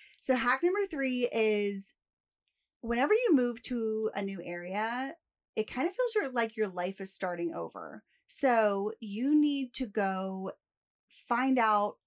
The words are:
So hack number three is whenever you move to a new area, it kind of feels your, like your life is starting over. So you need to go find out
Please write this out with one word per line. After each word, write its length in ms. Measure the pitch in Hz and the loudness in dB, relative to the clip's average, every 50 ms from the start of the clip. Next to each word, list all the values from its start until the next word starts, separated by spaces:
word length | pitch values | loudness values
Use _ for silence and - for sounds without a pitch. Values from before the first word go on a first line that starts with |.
| - - _ _ | -20 -20 _ _
So 140 | - - 254 | -2 0 0
hack 260 | 247 233 247 262 269 - | 2 2 0 0 2 0
number 220 | 359 381 415 403 381 | 0 0 0 -2 -2
three 400 | - 277 269 262 254 247 247 - | -2 -2 -2 -2 0 0 -2 0
is 640 | - 226 220 214 208 208 208 202 202 196 - - - _ _ _ _ _ _ _ _ _ _ _ _ _ _ _ _ _ | 0 2 2 2 2 2 0 -2 -2 -2 -4 -4 -4 _ _ _ _ _ _ _ _ _ _ _ _ _ _ _ _ _
whenever 320 | - 226 233 240 262 302 427 | -6 -2 0 2 2 4 4
you 160 | 480 508 453 320 | 4 4 4 4
move 280 | 254 247 240 233 233 - | 4 4 2 -2 -4 -6
to 480 | - 247 240 220 220 220 220 220 - - | -4 -4 -2 -2 -2 -2 -2 -2 -2 -2
a 80 | - | -2
new 200 | 196 196 196 190 - | -4 -4 -4 -6 -8
area, 680 | 151 175 175 175 180 185 208 220 226 240 247 262 269 - - _ _ _ _ _ _ - | -8 -8 -8 -8 -6 -4 -4 -2 -2 -4 -4 -6 -6 -8 -12 _ _ _ _ _ _ -4
it 160 | 214 214 - | -4 -4 -2
kind 160 | - 247 277 | -2 -2 -2
of 80 | 349 359 | -2 0
feels 200 | - 508 480 - | 0 -2 0 0
your, 160 | 440 320 269 | 0 -2 0
like 260 | 254 247 226 220 - | 0 -2 -2 -2 -2
your 100 | 226 214 | -2 -2
life 320 | 196 175 180 175 190 190 - | -2 -2 -4 -4 -4 -4 -2
is 140 | 196 185 - | 0 0 0
starting 400 | - 196 180 180 180 - 330 - | 0 -2 -4 -2 -2 -2 -2 -2
over. 500 | - 165 165 - - - - - 214 - _ _ _ _ | -4 -6 -8 -8 -12 -12 -12 -14 -16 -18 _ _ _ _
So 640 | - - - - 262 240 226 220 208 202 196 196 214 - - | -6 -2 0 2 4 4 4 4 2 2 0 -2 -4 -6 -8
you 400 | 226 208 196 214 247 277 302 302 | -10 -8 -6 -2 2 4 6 6
need 340 | 294 294 285 277 269 247 - | 6 4 2 0 -2 -4 -4
to 100 | - 262 | -4 -4
go 680 | 202 202 220 196 190 190 190 190 190 190 190 190 190 - _ _ _ _ _ _ _ _ _ _ _ - - - | -4 -2 0 0 0 0 -2 -4 -6 -6 -6 -8 -8 -10 _ _ _ _ _ _ _ _ _ _ _ -20 -10 -4
find 300 | - 240 240 262 269 262 | -2 0 2 4 4 4
out 380 | 254 226 220 214 208 202 208 - _ _ | 4 4 4 4 4 2 0 -4 _ _